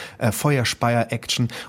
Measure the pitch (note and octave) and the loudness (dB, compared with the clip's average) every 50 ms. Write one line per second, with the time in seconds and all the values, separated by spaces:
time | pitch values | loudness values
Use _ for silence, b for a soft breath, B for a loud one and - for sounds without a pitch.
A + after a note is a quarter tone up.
0 | B B B - B2 A2 G#2 - - D3 C#3+ C3 A#2 - - - - A#2+ A#2+ A#2 | B B B 0 0 0 2 2 2 2 2 2 2 0 0 0 0 2 2 2
1 | A2 - A#2+ A#2 - - - - B2 A2+ B B B | 2 0 -2 -4 -4 -4 -2 0 0 -2 B B B